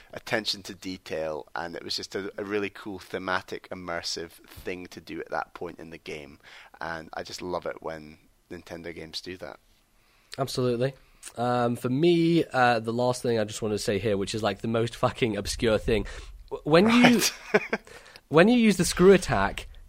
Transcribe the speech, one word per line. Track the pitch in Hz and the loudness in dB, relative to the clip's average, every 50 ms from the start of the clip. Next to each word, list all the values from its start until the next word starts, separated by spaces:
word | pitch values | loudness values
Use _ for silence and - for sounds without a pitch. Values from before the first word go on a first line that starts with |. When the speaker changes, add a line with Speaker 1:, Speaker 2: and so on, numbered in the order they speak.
| - - | -20 -18
Speaker 1:
attention | - - - - 123 113 104 - - 98 90 | -18 -14 -6 -4 -4 -2 -2 -4 -6 -6 -8
to | - 101 | -16 -16
detail, | 87 - 95 92 - - - 92 78 78 80 78 71 - - - | -12 -10 -10 -10 -10 -10 -8 -6 -4 -4 -4 -6 -8 -10 -10 -10
and | - 82 - 82 | -8 -8 -8 -10
it | - | -10
was | - 98 - | -8 -8 -8
just | - 92 - - | -8 -8 -8 -8
a, | 104 95 98 - - | -8 -8 -8 -8 -8
a | 104 | -6
really | 98 104 104 101 98 | -4 -2 -2 -2 -4
cool | - - - 107 95 92 | -8 -10 -12 -12 -12 -12
thematic, | - - - 92 92 95 92 92 - - 92 - - - | -12 -10 -10 -6 -2 -2 -2 -2 -2 -6 -12 -12 -12 -14
immersive | - 92 90 87 85 85 - - - 85 85 85 | -14 -12 -8 -6 -8 -6 -6 -6 -8 -8 -10 -12
thing | - - - - - - - 104 92 90 90 - | -14 -20 -20 -20 -20 -12 -10 -10 -10 -10 -10 -14
to | - - | -16 -18
do | 82 - 82 80 | -14 -12 -10 -10
at | - - | -10 -8
that | - 76 - - - | -6 -8 -8 -8 -10
point | - 90 85 - - | -12 -12 -12 -12 -14
in | 80 82 | -16 -16
the | 82 80 | -18 -16
game, | - - 85 76 71 67 73 _ _ - - - - - - - | -14 -12 -12 -12 -14 -16 -20 _ _ -20 -20 -20 -20 -20 -16 -12
and | 73 82 82 80 82 - - | -10 -8 -8 -10 -10 -12 -12
I | - 92 | -12 -12
just | - - - | -12 -12 -10
love | 92 90 87 85 82 | -8 -6 -6 -6 -6
it | - - - | -6 -10 -8
when | - 78 80 78 76 76 78 _ _ _ _ _ _ - | -10 -10 -10 -10 -14 -18 -20 _ _ _ _ _ _ -16
Nintendo | 90 87 - - 90 85 82 85 80 | -16 -16 -14 -14 -14 -12 -12 -12 -12
games | 82 82 80 - - | -12 -14 -12 -14 -12
do | - 92 92 90 | -12 -12 -12 -12
that. | 85 69 - - _ _ _ _ _ _ _ _ _ _ _ _ _ - - - | -12 -14 -16 -18 _ _ _ _ _ _ _ _ _ _ _ _ _ -16 -8 -8
Speaker 2:
Absolutely. | 135 - - 131 127 123 120 117 127 135 139 - _ _ _ _ - - - | -8 -6 -4 -2 0 0 0 0 -2 -4 -4 -8 _ _ _ _ -20 -16 -6
Um, | - 120 123 123 123 120 120 120 | -4 -2 0 2 2 2 0 0
for | - - 123 | -2 -2 -2
me, | 127 143 165 175 175 170 165 165 170 160 - - | 0 2 4 4 4 4 4 4 4 4 2 2
uh, | - 131 123 120 120 113 | 2 4 4 6 4 2
the | 113 113 | 0 -2
last | 113 120 123 123 120 - | 0 2 2 2 0 0
thing | - 123 117 110 | 0 0 2 2
I | 107 | 0
just | 107 104 - | -2 -4 -4
wanted | 117 107 107 | -2 -2 -2
to | 101 | 0
say | - 123 104 95 | 0 0 0 0
here, | 98 110 101 | 2 0 0
which | 98 98 95 - | 0 0 -2 -4
is, | 110 | -2
like, | 107 101 98 - | 0 -2 -2 -2
the | - 113 | -4 -2
most | 113 113 117 123 - | 0 0 0 0 -2
fucking | - - 117 - - 131 113 101 | 0 -2 0 0 0 -2 0 0
obscure | 101 101 - - - 123 113 107 98 | -4 -4 -6 -4 0 2 2 2 2
thing. | - 135 113 104 98 - - - - - - - - - | 2 2 0 0 0 -4 -10 -14 -16 -16 -18 -18 -14 -12
W-, | - - - | -12 -8 0
when | 143 156 170 202 226 | 4 6 6 6 8
you | 233 247 247 247 240 196 - - - - - - - | 6 8 8 8 6 6 2 0 -2 -6 -10 2 2
Speaker 1:
Right. | 196 - - 226 - | 2 2 2 -8 -8
<laughs> | - - - - - - - - _ - | -8 -14 -20 -20 -20 -20 -20 -20 _ 2
Speaker 2:
when | 135 160 185 226 | 6 6 8 8
you | 247 247 | 6 6
use | 226 214 190 | 6 6 4
the | - 165 | 4 2
screw | - - - 180 196 | 0 4 6 8 8
attack, | 196 175 - - 123 98 98 101 - - - - - - - | 8 8 6 2 0 2 2 0 -2 -6 -12 -14 -16 -18 -10